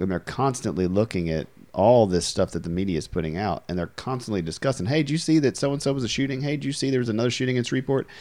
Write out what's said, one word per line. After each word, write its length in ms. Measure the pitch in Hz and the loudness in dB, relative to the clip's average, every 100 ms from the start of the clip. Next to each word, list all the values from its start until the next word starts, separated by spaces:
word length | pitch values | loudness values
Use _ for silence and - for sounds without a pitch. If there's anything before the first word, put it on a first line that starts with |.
and 100 | 95 | -2
they're 80 | 87 | -2
constantly 680 | - - 135 123 110 80 90 | -4 -2 -2 0 -4 0 2
looking 420 | 95 113 95 82 | 2 2 0 0
at 160 | 80 - - - | -2 -4 -12 -10
all 340 | - 101 123 107 | 2 6 8 6
this 180 | 90 | 4
stuff 280 | - - 92 | 0 0 -2
that 100 | 85 | -2
the 80 | 85 | -4
media 260 | 85 98 80 | -2 0 -2
is 100 | - | -2
putting 300 | 87 80 80 | -4 -4 -4
out, 260 | 104 82 - | -4 -4 -4
and 100 | 87 | -4
they're 80 | 85 - | -4 -6
constantly 440 | - 131 123 104 | -8 -8 -4 -4
discussing, 460 | 80 80 139 131 95 | -4 -2 -2 -2 0
"Hey, 120 | 151 | 0
did 80 | 143 | 0
you 80 | 156 | -2
see 200 | - 160 | 2 4
that 160 | 139 - | 4 2
so-and-so 340 | 139 143 139 | -2 0 -2
was 120 | 139 | 0
a 40 | 117 | -2
shooting? 320 | - 135 135 | -2 -2 -2
Hey, 120 | 143 147 | -4 -4
did 80 | |
you 80 | 139 | -4
see 160 | 143 139 | -2 0
there 100 | 131 | 0
was 100 | 120 | 2
another 200 | 107 123 | 2 0
shooting 260 | 117 127 127 | 0 0 0
in 80 | |
Shreveport? 420 | 117 131 135 131 - - | 0 -2 0 -2 -2 -12